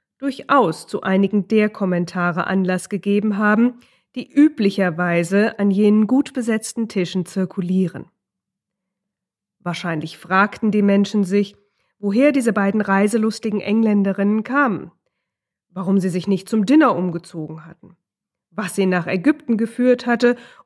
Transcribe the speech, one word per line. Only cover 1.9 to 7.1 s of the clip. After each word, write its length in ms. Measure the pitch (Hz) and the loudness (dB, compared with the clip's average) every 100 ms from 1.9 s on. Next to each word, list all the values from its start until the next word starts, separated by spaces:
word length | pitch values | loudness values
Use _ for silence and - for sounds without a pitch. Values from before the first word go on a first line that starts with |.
| 175 175 185 175 170 - | -2 -4 -2 -2 -2 -2
Anlass 420 | 190 185 185 - | -2 0 -4 -6
gegeben 480 | 196 202 202 214 202 | -8 -2 -2 0 0
haben, 380 | 208 214 240 240 _ _ _ 254 | 2 2 2 -2 _ _ _ -14
die 140 | - | -4
üblicherweise 1300 | 269 302 302 202 202 185 160 180 170 170 196 214 - | 4 4 4 -2 0 -2 0 0 0 2 2 0 0
an 120 | 202 | 0
jenen 360 | 190 208 214 214 | 4 4 4 4
gut 260 | 262 - | 2 0
besetzten 560 | 262 226 220 - - 226 | -4 -2 -2 -4 -6 -4
Tischen 380 | 196 170 | -4 -4